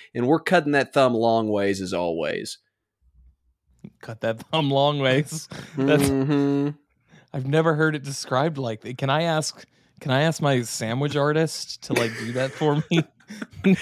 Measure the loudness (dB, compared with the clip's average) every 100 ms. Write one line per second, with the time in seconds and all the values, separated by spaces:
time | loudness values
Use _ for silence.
0 | -10 -4 2 2 4 2 2 0 2 2
1 | 4 4 2 2 2 0 0 0 -2 -2
2 | -2 -2 -4 -4 -8 -14 _ _ _ _
3 | _ _ _ _ _ _ _ _ -20 _
4 | -16 -6 -4 -6 -4 -2 2 2 2 2
5 | 2 2 0 -8 -12 -16 -12 -2 2 4
6 | 4 2 2 2 2 2 0 -4 _ _
7 | _ -20 _ -8 0 2 2 2 0 0
8 | -6 -12 -4 0 0 -2 -6 -8 -10 -6
9 | -2 0 0 -2 -2 -10 -20 _ _ _
10 | -2 0 2 0 0 0 -2 -6 -4 -2
11 | -2 0 0 2 0 -4 -12 -14 -6 -2
12 | -2 -4 -8 -4 -6 -2 0 0 0 0
13 | -2 _ -20 -16 -16 -2 2 2